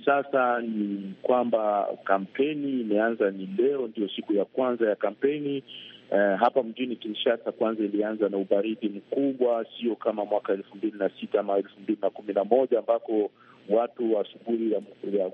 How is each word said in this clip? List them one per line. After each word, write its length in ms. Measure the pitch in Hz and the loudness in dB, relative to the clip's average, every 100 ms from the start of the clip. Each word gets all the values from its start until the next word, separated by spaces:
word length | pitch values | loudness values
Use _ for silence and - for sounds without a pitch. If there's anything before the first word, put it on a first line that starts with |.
| 143 | 2
sasa 540 | 139 135 135 123 120 | 2 2 2 2 0
ni 520 | 117 107 101 101 98 95 | -2 -2 -2 -4 -8 -6
kwamba 680 | - 123 120 113 107 101 - - | 2 2 2 2 2 2 0 -4
kampeni 800 | - 98 95 - 147 147 139 131 | 0 0 0 0 0 0 -2 -2
imeanza, 500 | 110 104 113 113 101 | 0 2 2 2 0
ni 180 | 98 95 98 | 0 -4 0
leo 300 | 131 139 117 | 2 2 -4
ndio 220 | 113 98 | -4 -4
siku 240 | - - | -4 -2
ya 120 | 101 95 | 0 0
kwanza 440 | - 127 120 110 | 0 0 2 2
ya 60 | 98 | 2
kampeni. 680 | 101 104 139 151 143 139 - - - - - | -2 0 0 0 -2 -6 -8 -18 -20 -16 -2
Eh, 260 | 101 101 95 | 2 4 4
hapa 240 | 120 135 | 2 2
mjini 320 | 113 113 127 113 | -2 -4 -6 -6
Kinshasa 560 | 113 104 131 117 113 | -8 -2 0 0 -2
kwanza 320 | - 113 110 | -2 -2 0
ilianza 460 | 104 104 104 110 98 | -2 0 -2 0 0
na 80 | 98 | 0
ubaridi 520 | 95 101 110 107 104 | 0 0 0 -4 -6
mkubwa, 760 | 101 - 139 139 131 120 117 110 - | -6 -6 -2 0 0 0 0 -4 -4
sio 160 | 117 107 | -4 -2
kama 300 | 113 107 104 | -2 -2 -2
mwaka 280 | 104 - | -2 0
elfu 240 | 98 - 98 | -4 -6 -6
mbili 200 | 107 104 | -6 -2
na 120 | 95 - | -4 -4
sita 200 | 110 107 | -2 -2
ama 180 | 101 98 | 0 -2
elfu 220 | 98 101 | -2 -8
mbili 160 | 98 104 | -6 -2
na 80 | 98 | -2
kumi 240 | - 104 | -4 -4
na 100 | 98 | 0
moja 360 | 101 127 127 117 | 4 4 4 2
ambako 520 | 104 117 - 107 101 _ - - 95 | 2 0 0 0 0 _ -20 -14 0
watu 440 | 107 120 - 113 | 2 0 -2 0
wa 80 | 104 | 0
asubuhi 500 | - - - 117 113 | -2 -8 -4 -2 0
ya, 100 | 101 104 - 101 98 | -2 -4 -12 -2 -2
ya 120 | 92 | -2